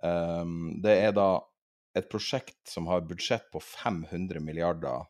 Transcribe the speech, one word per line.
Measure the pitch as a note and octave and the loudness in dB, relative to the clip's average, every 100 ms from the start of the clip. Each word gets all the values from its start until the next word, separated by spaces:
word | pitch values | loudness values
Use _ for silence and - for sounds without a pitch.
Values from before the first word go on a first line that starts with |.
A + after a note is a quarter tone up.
| E2+ | -2
Ehm, | F2 E2+ E2+ E2+ E2+ E2 E2 | 0 0 -2 -4 -4 -4 0
det | G#2+ G2 | 6 6
er | G#2+ | 6
da | G2+ G2 F2+ - _ _ _ _ F#2 | 6 4 2 -2 _ _ _ _ -6
et | - | -4
prosjekt | G#2+ - C3+ - _ - | -6 -4 -4 -6 _ -12
som | - E2+ | -6 0
har | F2+ E2 | 0 0
budsjett | F2 - A#2 - | -6 -2 -2 -2
på | - | -12
fem | - - A#2 F2 D#2+ | -12 -6 -4 -4 -6
hundre | F2 F#2 D#2+ | -6 -4 -4
milliarder | D2+ D#2+ E2+ E2 D2+ B1 | -6 0 0 0 -4 -4